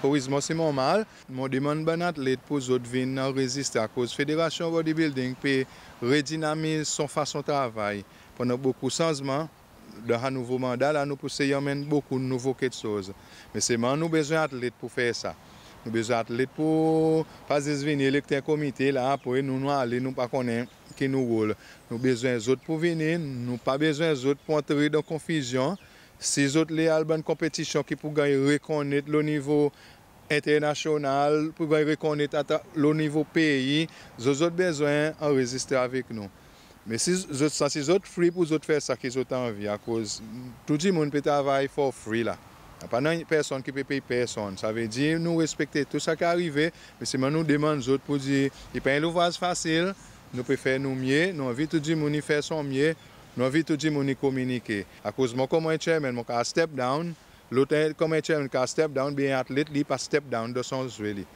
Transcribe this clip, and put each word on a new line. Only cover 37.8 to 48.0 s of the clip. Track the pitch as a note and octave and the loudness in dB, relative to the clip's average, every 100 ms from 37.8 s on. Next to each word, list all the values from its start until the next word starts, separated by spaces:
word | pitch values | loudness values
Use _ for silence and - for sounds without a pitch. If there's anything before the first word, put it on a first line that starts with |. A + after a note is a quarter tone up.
| C#3 | 2
autres | F3+ - | 2 0
free | - F3 | 0 0
pour | F3 E3 | 2 0
les | |
autres | D#3 - | 0 0
faire | D3+ | -2
ça | - B2+ | 0 -4
qu'ils | B2+ C3 | -2 -4
ont | B2 | -2
envie, | C3 B2 G#2 G#2 | -2 -2 -4 -4
à | G#2 | -4
cause | - A2+ G#2+ - A2 A2+ B2+ A#2+ - | -2 -4 -4 -8 -10 -14 -14 -16 -4
tout | D3 | 0
le | F#3 | 2
monde | F3 D3+ | 2 0
peut | D3 | 0
travailler | D3 C#3+ C#3 C3+ C#3 | 2 2 2 2 0
for | - C#3 | 0 -2
free | - - A2+ | -2 -2 0
là. | A2 F2+ - - - - | 0 -4 -12 -20 -20 -18
Il | F2+ | -4
n'y | |
a | |
pas | A2+ D3 E3 | 0 0 0
de | D#3 | 0
personne | D#3 D3 C3+ | 0 0 -4
qui | C3 | -6
peut | C3+ | -8
payer | C3+ C#3 | -4 -4
personne. | - B2 A#2+ - G#2 F#2+ | -2 -2 0 -2 -6 -4
Ça | A2 | -4
veut | A2 A2+ | -2 -4
dire | A2+ D3 E3 | 0 0 0
nous | E3 E3 | 0 0
respecter | D#3+ - D3+ D3+ C#3 | 0 -2 -2 -2 -2
tout | D3 | -2
ça | - D#3+ | -2 0
qui | |
est | E3+ | 2
arrivé, | F3 F3 C#3+ D#3+ - - - | 2 0 2 0 -2 -20 -10
mais | A#2+ | -4
c'est | C3+ | 0
maintenant | C3 D#3 | 2 2
nous | |
demandons | D#3+ D3 D3+ D3+ | 2 2 4 0
aux | A#2+ | 0
autres | C3+ | 0